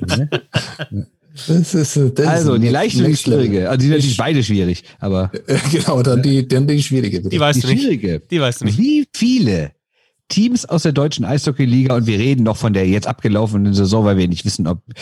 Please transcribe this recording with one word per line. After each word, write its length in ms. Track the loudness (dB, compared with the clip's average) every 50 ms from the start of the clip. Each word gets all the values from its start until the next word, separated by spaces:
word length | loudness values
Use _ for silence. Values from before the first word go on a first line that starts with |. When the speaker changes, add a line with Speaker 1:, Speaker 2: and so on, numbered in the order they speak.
Speaker 1:
<laughs> 160 | -4 -2 -2
Ne? 120 | -2 -2 -2 -4 -6 -6 _ -6 -6 -6 -8 -10 -14 -12 -10 -8 -8 -10 -10 _ _ _ _ -20 -10 -4
Speaker 2:
Das 280 | 0 0 2 2 0 0
ist, 220 | -2 -2 0 0
äh, 140 | 2 2 2
das 160 | 2 2 2
Speaker 1:
Also, 280 | 2 2 2 2 2 2
Speaker 2:
ist 80 | 2 2
Speaker 1:
die 80 | 2
Speaker 2:
next, 20 | 2
Speaker 1:
leichte 260 | 0 0 0 0 2
und 60 | 2
die 40 | 2
Speaker 2:
next 160 | 0 0 0
level. 180 | 0 2 2 2
Speaker 1:
schwierige. 240 | 0 0 0 0 0
Also, 80 | 0 2
die 40 | 2
sind 60 | 2 2
natürlich 180 | 2 2 0 0
Speaker 2:
Ich 40 |
Speaker 1:
beide 260 | -2 0 0 0 0 0
schwierig, 420 | 0 0 0 0 0 -2 -4 -8 -14 -16 _
aber 320 | -6 -4 -2 -2 -2 -4 -6 -8 -6
Speaker 2:
Äh, 120 | -4 -2 -2 0 0
genau, 320 | -2 0 0 0 0 0 2
dann 200 | 2 2 2 2
die, 260 | 2 2 0 0 0
dann 180 | 0 0 2
die 160 | 2 0 0 0
schwierige, 360 | 0 0 -2 0 -2 -2 -4
bitte. 100 | -4 -4
Speaker 3:
Die 100 | -2 0
weißt 180 | 2 2 2 2
Speaker 1:
Die 80 | 0
Speaker 3:
du 20 | 0
nicht. 140 | 0 0 0
Speaker 1:
schwierige. 380 | 0 -2 -2 -2 -4 -4 -6
Speaker 3:
Die 200 | -6 -4 -2 -2
weißt 220 | 0 -2 -2 -2 -4
du 20 |
nicht. 140 | -2 0 0
Speaker 1:
Wie 280 | 0 0 0 0 -2 -4 -4
viele 580 | -2 0 0 2 2 2 0 0 -2 -4 -6 -10 _ _ _ _ _ _ _ _ _ _ -4
Teams 380 | 0 0 2 2 0 -2 -2
aus 160 | -2 -2 0 0
der 100 | 0 2
deutschen 320 | 2 0 0 -2 -2 -2
Eishockey-Liga, 680 | -2 -2 -2 -2 -2 -2 0 0 2 2 2 2 2 0
und 120 | 0 0
wir 120 | 0 0 0
reden 240 | 2 2 2 2 2
noch 160 | 0 0 0
von 160 | 0 0 0
der 120 | 2 2
jetzt 200 | 2 2 0 0
abgelaufenen 640 | -4 -4 -4 -2 0 0 0 0 0 0 0 0 2 2
Saison, 320 | 2 2 2 2 2 2
weil 140 | 2 2 2
wir 100 | 2 0
nicht 160 | -2 -2 -4
wissen, 220 | -4 -4 -2 -2
ob, 160 | -4 -4 -6 -8 -14 -18 -16